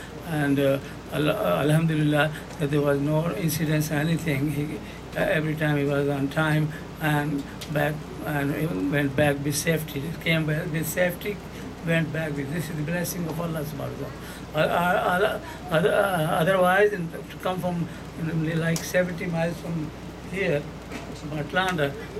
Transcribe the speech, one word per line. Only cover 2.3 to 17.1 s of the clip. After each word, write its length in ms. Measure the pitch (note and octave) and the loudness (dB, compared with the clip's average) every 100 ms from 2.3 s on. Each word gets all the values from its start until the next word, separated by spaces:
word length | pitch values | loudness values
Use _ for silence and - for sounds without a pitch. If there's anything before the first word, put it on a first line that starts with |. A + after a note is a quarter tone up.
| D3+ - - | 0 -10 -4
that 120 | D3 | 0
there 120 | D3 | 2
was 180 | C#3+ C#3+ | 4 2
no 320 | C#3+ D#3 E3+ | 2 2 2
incidents, 560 | - D#3+ - D3+ D#3 D3+ | 0 -2 0 0 0 0
anything. 600 | D3 D#3 E3 - C3+ D3 | 0 2 0 0 0 0
He, 260 | D3 D3 D#3 - - - - | -2 -4 -6 -10 -12 -8 -2
uh, 40 | |
every 340 | - E3 D#3 | 0 2 0
time 240 | D#3 D3+ D3 | 0 2 2
he 60 | |
was 240 | C#3+ C#3+ C#3+ | 2 2 2
on 200 | C#3+ C#3 | 0 0
time 420 | D3 D#3 D3+ D3+ - - - | 0 2 2 2 -2 -10 -4
and 420 | D#3 D3+ D3 C#3+ - - - | 0 2 0 -2 -4 -10 -4
back, 220 | D3+ D3 D3+ - - - | 0 0 -2 -8 -8 -4
and 280 | D3+ C#3 | -2 0
he 120 | D3 D#3+ | 0 -2
went 500 | F#3 F#3 C#3+ C#3+ C3+ | 0 0 2 0 4
back 260 | D3 C#3+ | 4 4
with 140 | C#3+ C#3+ | 0 0
safety. 440 | F3 D#3+ D#3 C#3+ | 2 0 0 -6
He 220 | D3+ D#3+ | -6 -4
came 220 | - E3 | 0 2
back 260 | D#3 D3+ E3+ | 2 0 -2
with 160 | D#3 D#3 | -2 -2
safety, 500 | - F3+ F3 G#3 G3+ - - - - E3+ | 2 0 0 -6 -6 -8 -12 -12 -8 0
went 260 | E3 D#3 | 2 2
back 240 | D#3+ D#3+ C#3+ | -2 -4 -4
with, 160 | C3+ | -4
this 160 | E3+ D#3 | -4 -4
is 80 | D3+ | -4
the 60 | |
blessing 440 | D3 F3 E3+ - E3 | -2 -2 -2 -4 -4
of 140 | D#3 | -4
Allah 220 | E3+ D#3+ | -4 -4
Subhanahu 400 | C#3+ D3 B2+ B2 | -4 -6 -6 -6
wa 60 | C3+ | -8
Taala. 60 | - - - - | -8 -12 -12 -6
Uh, 40 | D3+ | 2
uh, 20 | |
uh, 1120 | D#3+ - F3 F#3+ G#3+ F3+ G#3+ - - - - | 2 4 4 4 4 4 4 2 -6 -10 0
other, 180 | D#3+ F3+ | 4 4
uh, 480 | - G3 F3+ D#3 - | 4 4 2 2 2
otherwise, 520 | E3 F#3+ F3+ F#3+ G#3 | 4 6 6 6 6
in, 180 | G3 E3 | 4 -4